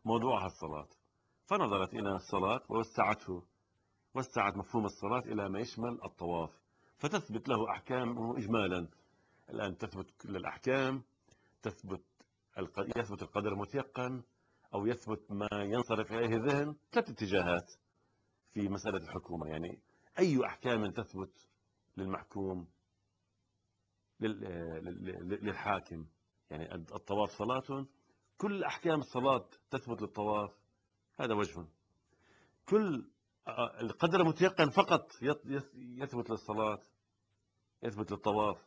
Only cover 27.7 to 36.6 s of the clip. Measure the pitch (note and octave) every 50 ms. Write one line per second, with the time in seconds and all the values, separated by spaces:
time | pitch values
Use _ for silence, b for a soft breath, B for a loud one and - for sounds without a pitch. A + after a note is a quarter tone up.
27.7 | C3+ C#3 C3+ - _ _ _ _ _ _ _ _ _ - G3 G#3 G3+ F#3+ C#3+ C#3+
28.7 | - - - E3+ D#3 D3 B2 - - B2 B2+ C3+ C3 A#2 - - - _ _ -
29.7 | C3+ C3 - A#2 A#2 G2+ G#2 - - G#2+ G#2 G#2+ G#2 G#2 G#2 F#2+ - _ _ _
30.7 | _ _ _ _ _ _ _ _ _ - C#3 A2+ G#2+ G#2 G2+ F2 - F2 E2 -
31.7 | _ _ _ _ _ _ _ _ b b b b b b b b b b - -
32.7 | G3 G#3+ G#3+ F3+ C#3+ A2+ - - _ _ _ _ _ _ - C#3 A#2 B2+ A#2+ B2
33.7 | - A#2+ A#2 G#2+ - - E3 E3 F#3 F#3 E3+ D#3+ D#3 - F3+ F#3 F#3 - D#3 C3+
34.7 | - F#3+ F#3+ - E3+ C#3 - - - - A#2+ C#3 D3 - - B2+ C#3 C#3 C3+ -
35.7 | - B2+ B2 B2 B2 B2+ C#3 B2+ B2 A#2+ A2+ A#2+ A2 - - A2 G#2 A2